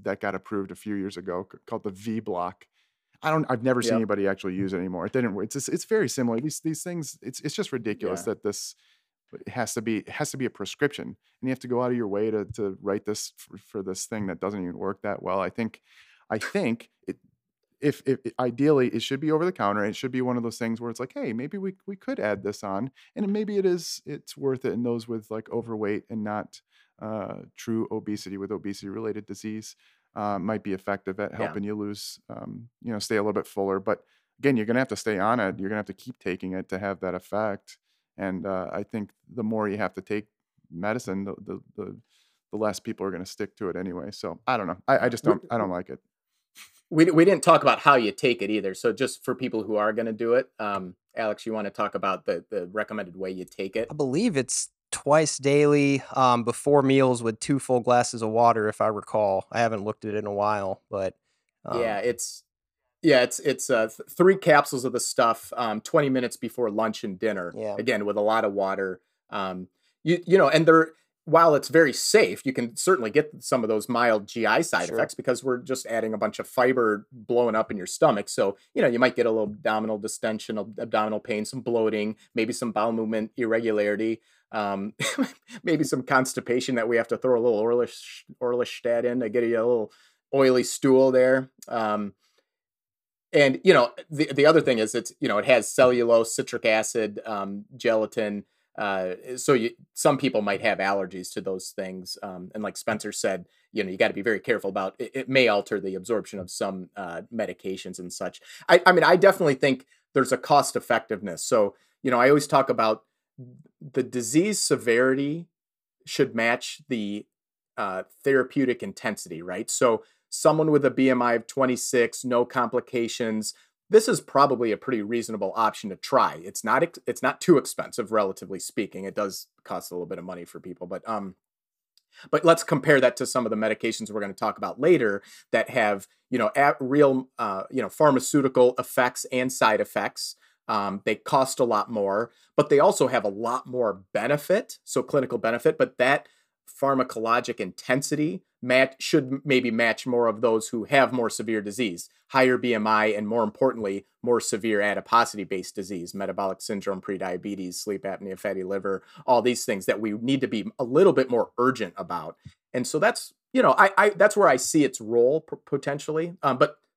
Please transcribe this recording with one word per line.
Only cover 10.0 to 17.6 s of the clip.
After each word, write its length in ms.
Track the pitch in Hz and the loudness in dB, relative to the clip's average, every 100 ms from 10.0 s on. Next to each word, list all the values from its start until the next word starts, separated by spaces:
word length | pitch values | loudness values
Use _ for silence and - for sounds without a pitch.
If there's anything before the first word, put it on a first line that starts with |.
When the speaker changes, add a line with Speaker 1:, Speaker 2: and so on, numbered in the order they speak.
| - | -6
Speaker 1:
has 220 | - 147 | -8 -8
to 60 | 135 | -4
be 80 | 117 | -6
a 40 | |
prescription, 560 | - 98 - 143 - - | -6 -12 -4 -4 -4 -12
and 100 | 113 _ - | -14 _ -10
you 60 | 127 | -6
have 100 | 131 | -6
to 80 | 123 | -4
go 140 | 120 | -2
out 100 | 123 | -2
of 40 | 120 | -2
your 120 | 104 | -2
way 240 | 101 110 | -2 -2
to, 140 | 107 98 | -2 -6
to 320 | 117 101 95 | -6 -6 -4
write 240 | 98 104 - | -4 -4 -4
this 280 | 107 - _ | -8 -8 _
for, 200 | - 110 | -20 -20
for 260 | _ 104 | _ -10
this 220 | 95 92 - | -8 -8 -8
thing 220 | 110 95 | -6 -6
that 120 | 82 | -4
doesn't 220 | 92 104 | -6 -6
even 160 | 87 - | -8 -6
work 240 | 95 101 | -8 -6
that 180 | 104 - | -6 -6
well. 180 | 92 95 | -4 -2
I 100 | 92 | -4
think, 320 | - 113 - _ _ _ _ - | -4 -6 -8 _ _ _ _ -8
I 80 | 110 | -6
think 520 | - 202 139 117 - _ - | -4 -2 -2 -4 -8 _ -14
it, 100 | - _ _ _ _ | -14 _ _ _ _